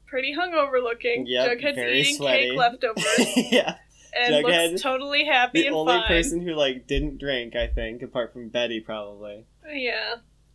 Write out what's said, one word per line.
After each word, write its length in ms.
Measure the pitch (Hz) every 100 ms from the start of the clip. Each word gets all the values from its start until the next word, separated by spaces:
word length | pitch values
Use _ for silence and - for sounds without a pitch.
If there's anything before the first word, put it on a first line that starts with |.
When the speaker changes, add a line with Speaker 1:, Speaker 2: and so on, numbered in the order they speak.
| -
Speaker 1:
pretty 280 | 262 269
hungover 480 | 294 359 320 277 254
looking. 420 | 233 233 240 240 240
Speaker 2:
Yep, 320 | 247 247 240
Speaker 1:
Jughead's 140 | 285 139
Speaker 2:
very 240 | 120 131
Speaker 1:
eating 160 | 277 294
Speaker 2:
sweaty. 340 | 143 127 123
Speaker 1:
cake 80 | 135
leftovers 460 | 240 254 240 220 - 226
Speaker 2:
<laughs> 180 | 220 240 -
Yeah. 260 | 233 - - _ _ _
Speaker 1:
and 200 | - 247 147
Speaker 2:
Jughead, 260 | 151 175 170
Speaker 1:
looks 100 | 185
totally 420 | 269 262 285 285
happy 380 | 302 262 247 320
Speaker 2:
the 40 | 277
Speaker 1:
and 80 | -
Speaker 2:
only 180 | -
Speaker 1:
fine. 120 | 240 -
Speaker 2:
person 320 | 170 170 170
who, 120 | 175
like, 320 | 156 139 127 -
didn't 320 | 139 147 135
drink, 380 | 139 127 117 120
I 100 | 117
think, 340 | - 113 120
apart 300 | 123 127 113
from 140 | 127 113
Betty, 300 | 120 120 113
probably. 680 | 110 110 101 101 104 104 113 _ 311
Speaker 1:
Yeah. 480 | 285 247 220 214 233 _ _ _